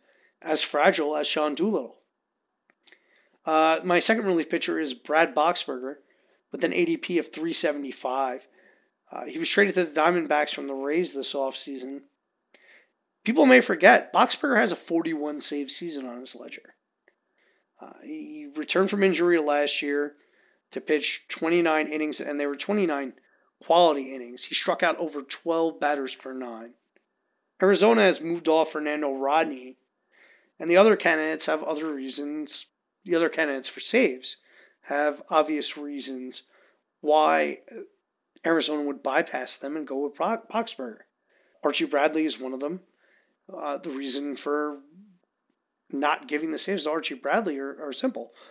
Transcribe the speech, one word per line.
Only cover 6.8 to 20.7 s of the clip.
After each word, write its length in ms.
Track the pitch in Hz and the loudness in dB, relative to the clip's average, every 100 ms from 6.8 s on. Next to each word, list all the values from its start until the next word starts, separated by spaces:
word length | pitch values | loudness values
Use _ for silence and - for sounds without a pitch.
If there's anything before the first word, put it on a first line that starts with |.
D 120 | 170 165 | 0 0
P 220 | - 175 | -2 -2
of 140 | 156 | -2
three 200 | 156 165 | -6 -4
seventy-five. 920 | 160 160 147 139 123 131 131 135 127 - _ _ _ _ _ _ | 0 0 -2 -6 -8 -4 -2 -2 -4 -12 _ _ _ _ _ _
Uh, 140 | - | -12
he 140 | - 160 | -10 -4
was 120 | 165 | 0
traded 240 | - 202 | 2 2
to 100 | 185 | 2
the 160 | 170 147 | 0 2
Diamondbacks 540 | 160 175 151 151 147 | 2 2 2 0 0
from 140 | - 139 | -4 -6
the 60 | |
Rays 380 | 135 139 160 170 | -6 -2 0 -2
this 220 | 139 127 | -4 -6
offseason. 680 | 143 135 131 - 135 127 139 - _ _ _ _ _ _ - _ _ _ _ | -4 -4 -4 -8 -10 -10 -12 -16 _ _ _ _ _ _ -20 _ _ _ _
People 220 | - 269 269 | -2 4 8
may 140 | 254 | 8
forget, 520 | - 170 190 240 - | 6 6 8 8 4
Boxberger 440 | 185 233 - 285 226 | 2 2 2 0 2
has 140 | 233 | 2
a 60 | 170 | -2
forty-one 640 | - 165 160 156 147 151 | -4 -2 -2 -4 -4 -6
save 320 | - 147 135 | -6 -4 -6
season 340 | - 175 147 127 | -6 -6 -8 -10
on 140 | 120 | -10
his 160 | 131 - | -10 -12
ledger. 380 | 123 - - _ _ _ _ _ _ _ _ _ _ _ | -14 -18 -20 _ _ _ _ _ _ _ _ _ _ _
Uh, 120 | - - | -20 -20
he 440 | 262 - 151 151 143 | -16 -14 -14 -14 -12
returned 340 | 147 147 175 190 | -10 -2 0 2
from 140 | 202 | 4
injury 380 | 190 160 175 170 | 2 4 4 4
last 420 | 151 147 147 - | 4 2 2 0
year 320 | 147 143 147 - _ _ _ _ _ | 0 -2 -2 -6 _ _ _ _ _